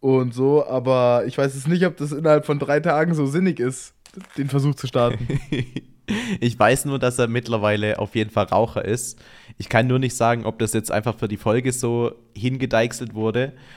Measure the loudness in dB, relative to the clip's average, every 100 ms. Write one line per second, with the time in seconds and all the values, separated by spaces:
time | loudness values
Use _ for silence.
0 | 2 2 2 0 4 4 2 0 2 4
1 | 4 4 0 0 -2 -2 -2 0 0 -2
2 | -6 -2 4 4 4 -2 0 0 2 2
3 | 2 2 0 2 0 0 -2 -4 -12 _
4 | _ -20 -12 -6 -2 0 0 -2 -2 2
5 | 2 0 -4 -4 -4 -4 -4 -8 -14 -12
6 | -6 -4 -4 -2 -2 2 4 2 0 -2
7 | -2 0 0 -2 -2 0 0 0 0 -2
8 | -2 -2 -2 0 2 2 0 -2 -2 -4
9 | -6 -14 -20 -20 -20 -14 -2 0 2 2
10 | 0 0 0 0 -2 -4 -2 -2 -2 -2
11 | -2 -4 -4 -4 0 0 0 -2 -2 0
12 | -2 -4 _ -6 -4 -2 0 2 0 -2
13 | -10 -4 -2 0 -2 -6 -20